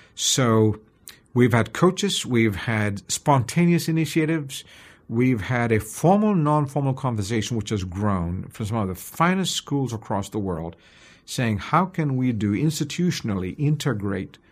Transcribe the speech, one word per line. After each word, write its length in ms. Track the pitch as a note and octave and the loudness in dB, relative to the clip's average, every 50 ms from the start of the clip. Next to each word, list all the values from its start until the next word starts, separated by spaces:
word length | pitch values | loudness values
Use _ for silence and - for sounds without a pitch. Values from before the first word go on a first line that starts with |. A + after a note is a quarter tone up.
| - _ _ | -20 _ _
So 640 | - - - - - C3 A#2 A2+ A2+ G#2+ G#2+ G#2 - - _ _ _ _ - - - _ _ - | -4 -2 0 2 2 4 4 6 6 6 4 2 0 -6 _ _ _ _ -20 -20 -20 _ _ 2
we've 200 | B2 B2 A#2+ G2+ | 4 4 6 6
had 180 | A#2+ A2 - | 4 2 0
coaches, 540 | - - - - D#3+ - - G3 F3+ - - | 0 2 2 4 4 2 0 -2 -2 -2 -2
we've 320 | - B2+ A#2 A2+ A2 G2 F2+ | 0 2 2 2 2 0 -2
had 520 | - - A2+ G#2+ G#2+ G#2 G2 G2 - - | -4 -2 -2 0 0 -2 -2 -6 -6 -8
spontaneous 800 | - - - - C#3+ C3 A2+ - - E3 F3 F3 F3 E3 D#3 - | -8 -2 2 4 4 4 2 2 2 2 4 4 4 2 2 0
initiatives, 800 | E3 D#3+ D#3+ D3+ - E3 D#3 D3+ E3 D#3+ C#3+ C3 - - - - - - - - - _ _ - | 0 0 0 0 0 0 0 2 0 -2 -4 -6 -12 -14 -16 -18 -20 -20 -20 -20 -20 _ _ -4
we've 340 | A#2 A#2 B2+ B2+ B2+ A2 | 0 2 2 2 2 0
had 300 | F#2 F2+ B2+ A#2+ A#2+ A#2 | 0 -2 -2 0 2 2
a 80 | A2+ G#2+ | 2 0
formal, 560 | G#2 - - - - D#3+ G3 G#3 G#3+ G#3+ G#3 | 0 -2 -4 0 4 4 4 4 4 2 2
non-formal 580 | F3 D3+ D3 D3+ D3+ D3 C#3 - D3+ C#3 C#3 C3 | 2 2 2 2 2 0 0 -2 -2 -2 -2 -2
conversation 600 | C3+ - C3 A#2+ G#2+ G2+ F#2+ A#2+ A2 G#2+ - A#2+ | -2 -2 -4 -2 -2 -2 -2 -2 -2 -2 -2 -2
which 140 | A2+ G2+ - | -4 -4 -2
has 160 | A2+ G2+ F#2 | -4 -4 -4
grown 580 | F#2 F2 F#2+ G#2 G#2+ G2 F#2 E2+ E2+ F2 F#2 F#2+ - | -4 -4 -2 -2 0 0 0 -2 -4 -4 -6 -8 -10
from 160 | - - A2+ | -10 -8 -6
some 120 | G2 A#2 A#2 | -4 -2 -2
of 100 | G#2 F#2 | -2 -4
the 60 | F#2 | -6
finest 600 | - - - - - D#3+ F3 F#3 F#3+ F#3 - - | -8 -12 -10 -4 0 0 2 2 0 -2 -4 -4
schools 380 | - - - D3 C#3+ C3+ A#2+ A#2 | -6 -6 -4 -2 -2 -2 -2 -4
across 360 | G#2+ A2 - A2+ G2 G2 - | -6 -6 -4 -4 -4 -4 -4
the 100 | - A2 | -4 -4
world, 360 | G2 F#2+ F2 D#2+ E2 E2+ E2+ - _ _ _ - - - - _ _ | -4 -4 -4 -6 -6 -8 -12 -14 _ _ _ -20 -20 -20 -20 _ _
saying, 320 | - - - B2+ A2+ G#2+ G2 | -10 -6 -2 -2 0 -2 -2
"How 280 | - - - D#3+ F3 | -2 0 2 2 2
can 300 | E3+ - - D#3+ C#3+ C3+ | 0 -2 -2 -2 -2 0
we 160 | B2+ B2+ B2+ | 0 0 0
do 220 | A#2+ G#2 G#2+ G#2 G#2 | 0 0 0 0 0
institutionally 1000 | G#2 C3+ D#3+ D3+ - D#3+ C#3 - - F3 F3+ - - - A#2+ G2+ F#2+ F2+ F#2 - - | 2 0 0 0 -2 -4 -4 -2 -2 0 0 0 -2 -4 -4 -4 -4 -4 -6 -4 -2
integrate 800 | D3 C#3+ D3+ D3+ - D3 A#2+ G#2 G2 G2+ G2 F#2+ G2 - - - _ _ | 0 0 0 0 -2 -2 -4 -2 -2 -4 -4 -4 -6 -8 -12 -20 _ _